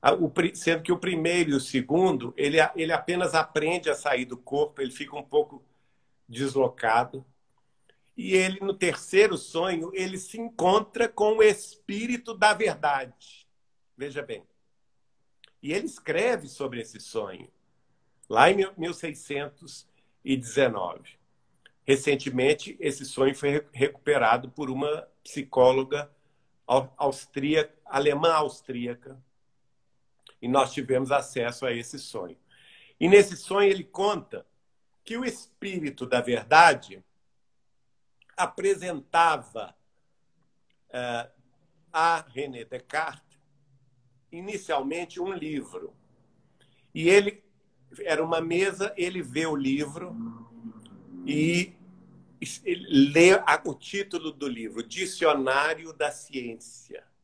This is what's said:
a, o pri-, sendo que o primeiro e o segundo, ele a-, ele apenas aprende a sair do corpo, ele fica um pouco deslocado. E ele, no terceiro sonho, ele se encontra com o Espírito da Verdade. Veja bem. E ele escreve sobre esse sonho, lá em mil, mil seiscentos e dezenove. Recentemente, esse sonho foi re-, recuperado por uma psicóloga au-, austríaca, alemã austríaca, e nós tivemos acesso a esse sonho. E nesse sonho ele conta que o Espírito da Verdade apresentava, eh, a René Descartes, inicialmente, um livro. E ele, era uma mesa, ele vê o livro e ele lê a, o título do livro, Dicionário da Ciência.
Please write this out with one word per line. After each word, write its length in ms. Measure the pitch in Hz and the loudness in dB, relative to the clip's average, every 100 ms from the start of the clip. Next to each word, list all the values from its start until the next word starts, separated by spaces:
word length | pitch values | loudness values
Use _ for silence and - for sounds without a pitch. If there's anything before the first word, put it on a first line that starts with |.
a, 100 | 143 | 2
o 160 | 185 160 | 2 0
pri-, 280 | - 175 - | 0 -2 -2
sendo 260 | - 165 | -2 -2
que 80 | 165 | -2
o 80 | 175 | -2
primeiro 520 | - 175 160 175 165 | -2 -2 0 0 2
e 40 | |
o 60 | 139 | 0
segundo, 720 | 135 131 - 156 185 143 117 - | -2 -4 0 2 2 0 -6 -4
ele 220 | 143 160 | 0 4
a-, 140 | 151 | 2
ele 180 | 175 160 | 0 -2
apenas 420 | 160 - 175 180 | -2 -2 -2 0
aprende 540 | 160 151 156 151 175 156 | 0 0 -2 0 -2 -2
a 60 | |
sair 300 | 139 147 127 | -4 -2 -2
do 120 | 123 123 | -4 -12
corpo, 460 | - 139 147 - | -6 -2 -2 -2
ele 80 | 135 | -10
fica 240 | - 143 143 | -8 -12 -12
um 60 | |
pouco 400 | 135 151 151 139 _ _ _ _ _ _ _ | -2 0 0 -6 _ _ _ _ _ _ _
deslocado. 960 | 117 135 135 123 - 113 113 123 135 - _ _ _ _ _ _ _ _ - | -8 -4 0 0 0 0 0 0 -8 -18 _ _ _ _ _ _ _ _ -12
E 180 | 190 | 0
ele, 240 | 190 185 190 | 0 0 -2
no 140 | 196 | -6
terceiro 640 | 196 180 - - 185 208 165 | -2 -2 -2 0 4 4 4
sonho, 520 | - 165 180 170 165 | -6 -4 -2 -2 -6
ele 240 | 190 185 185 | -6 -6 -8
se 200 | - 220 | -12 -12
encontra 680 | 233 - 180 202 202 226 233 | -12 0 4 4 2 -2 -2
com 280 | - 214 220 | 2 2 6
o 60 | |
Espírito 920 | 214 208 - - - 202 233 240 240 | 6 6 -4 -18 -8 -6 -4 -6 -6
da 180 | 214 208 | 2 4
Verdade. 960 | 208 214 151 151 139 127 - - - _ _ _ _ _ _ | 4 0 0 -2 -2 -4 -14 -20 -20 _ _ _ _ _ _
Veja 260 | 143 143 | -10 -8
bem. 200 | 139 107 _ _ _ _ _ _ _ _ _ _ - _ | -10 -12 _ _ _ _ _ _ _ _ _ _ -20 _
E 100 | 139 | -6
ele 140 | 175 285 | -6 -6
escreve 600 | - - 160 226 226 147 | -12 -4 -2 0 -2 -6
sobre 320 | - 135 120 | -8 -8 -8
esse 180 | 113 107 | -12 -14
sonho, 500 | - 113 101 92 - _ _ _ _ _ _ _ _ | -8 -8 -6 -12 -20 _ _ _ _ _ _ _ _
lá 220 | 107 147 | 8 10
em 60 | 196 | 8
mil, 160 | 190 196 | 0 -2
mil 160 | 165 | -8
seiscentos 960 | 165 165 139 - 143 143 _ 151 - - _ _ _ | -6 -10 -12 -8 -8 -8 _ -20 -20 -20 _ _ _
e 120 | - 131 | -4 -2
dezenove. 800 | 120 135 127 107 90 80 - _ _ _ _ _ _ _ - | 0 2 2 2 -6 -10 -18 _ _ _ _ _ _ _ 0
Recentemente, 880 | 135 143 139 139 127 131 151 - - | 0 2 -2 -2 0 2 2 -4 -8
esse 240 | 160 139 | -6 -6
sonho 300 | 139 - 135 | -10 0 0
foi 160 | 139 143 | 2 -2
re-, 160 | 147 - | -2 -4
recuperado 800 | 127 143 - - 143 113 120 127 | -2 -2 -2 0 2 4 2 -2
por 180 | - 139 | -10 -6
uma 360 | 131 147 156 - _ | -4 -4 -4 -8 _
psicóloga 880 | - - 135 - 127 131 135 143 147 _ _ _ _ _ - | -14 -12 -4 6 6 6 0 -4 -6 _ _ _ _ _ 0
au-, 260 | 131 135 - | 0 0 -2
austríaca, 760 | 143 135 - - 139 156 151 _ | -2 -2 -10 -6 0 0 0 _
alemã 480 | - 135 147 143 165 | -4 0 0 2 2
austríaca, 880 | 160 147 - - 120 120 120 - 135 _ _ _ _ _ _ _ _ _ _ - _ | 2 0 -6 -12 -8 -8 -10 -16 -20 _ _ _ _ _ _ _ _ _ _ -20 _
e 80 | 120 | 0
nós 240 | 135 131 | 2 2
tivemos 400 | - 127 131 131 | -2 -2 -2 2
acesso 520 | 139 135 - 117 120 | 0 0 -6 -6 -4
a 80 | 131 | -6
esse 260 | 117 117 139 | -6 -8 -14
sonho. 380 | - 110 90 82 _ _ - - - _ | -12 -12 -12 -16 _ _ -20 -20 -20 _
E 100 | 170 | 8
nesse 280 | 202 196 175 | 8 8 -2
sonho 340 | - 196 202 | -4 2 2
ele 140 | 196 | 2
conta 600 | - - 202 196 - 101 - _ _ _ _ _ | -4 -2 -2 -2 -8 -16 -16 _ _ _ _ _
que 120 | - 233 | -10 -6
o 80 | |
Espírito 840 | 254 233 - _ 196 185 151 - 123 | -6 -8 -16 _ -8 -6 -6 -8 -2
da 140 | 123 | -2
Verdade 840 | 120 120 104 151 175 180 - 190 _ _ _ _ _ _ _ _ _ _ _ _ _ - | 0 -4 4 8 8 6 -6 -20 _ _ _ _ _ _ _ _ _ _ _ _ _ -4
apresentava, 1400 | 180 - 190 180 180 156 - 165 165 151 117 113 98 _ _ _ _ _ _ _ _ _ _ _ _ | -4 -2 -2 -2 -4 -10 -2 4 4 2 -4 -12 -12 _ _ _ _ _ _ _ _ _ _ _ _
eh, 400 | 127 123 120 117 _ _ _ _ _ _ | -8 -6 -6 -8 _ _ _ _ _ _
a 320 | 160 165 165 - | 0 2 2 -4
René 360 | 127 143 123 | -10 -10 -10
Descartes, 760 | 113 127 - 147 160 - _ _ _ _ _ _ _ _ _ _ _ | -12 -14 -6 -6 -6 -10 _ _ _ _ _ _ _ _ _ _ _
inicialmente, 880 | 165 190 208 - 147 139 165 170 - | -14 -10 -10 -4 -4 -2 -6 -8 -8
um 120 | 180 | -8
livro. 640 | 185 156 147 117 90 - _ _ _ _ _ _ _ _ _ _ | -6 -8 -8 -10 -14 -16 _ _ _ _ _ _ _ _ _ _
E 140 | 160 160 | -2 6
ele, 360 | 202 202 208 _ _ _ _ _ - | 6 4 -6 _ _ _ _ _ -14
era 240 | 175 156 | -2 -2
uma 160 | 160 165 | 0 -2
mesa, 520 | 165 170 196 185 202 202 | 0 0 0 -2 -6 -4
ele 260 | 175 185 | -4 -4
vê 240 | 139 131 160 | -6 -4 -2
o 80 | |
livro 880 | 147 135 135 147 156 - 113 113 - - - - - - - - - 131 | -2 -2 -2 -4 -8 -12 -10 -12 -12 -20 -18 -18 -18 -20 -20 -20 -14 -4
e 460 | 151 156 175 185 - - - - - - _ - - | 0 0 0 -2 -10 -20 -20 -20 -20 -20 _ -14 -10
ele 220 | - 170 - 139 139 | -6 -6 2 4 6
lê 200 | 151 175 | 8 8
a, 300 | 190 - 151 | 8 4 0
o 100 | - | 0
título 560 | 135 - 202 202 175 160 | -10 -8 -8 -6 -8 -8
do 160 | 139 139 | -8 -8
livro, 360 | 117 110 113 | -6 -10 -10
Dicionário 1080 | 117 170 185 - 165 143 131 135 151 160 165 | -10 -8 -8 0 2 2 2 2 0 -4 -10
da 160 | 156 147 | -6 -6
Ciência. 920 | 143 - 139 120 113 - - - - _ _ | -6 -12 -10 -10 -14 -18 -20 -20 -20 _ _